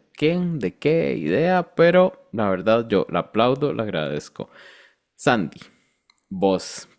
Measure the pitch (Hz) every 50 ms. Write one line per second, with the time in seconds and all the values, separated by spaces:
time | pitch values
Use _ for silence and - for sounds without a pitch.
0 | _ _ _ - 151 156 175 180 180 175 165 139 101 87 - _ - 143 160 160
1 | 143 - - - - 76 90 123 165 180 185 180 170 - _ - 165 170 175 180
2 | 185 185 - - _ _ - 113 107 98 95 90 92 107 113 117 117 117 104 92
3 | - - 82 87 - - - 107 117 123 135 139 147 139 - 113 110 104 - 80
4 | 76 69 73 73 - - - - - - _ - - - - - _ _ _ _
5 | _ _ _ - - 143 123 110 85 - - - - - _ _ _ _ _ _
6 | _ _ _ _ _ _ 95 90 98 95 95 87 - - - - - - _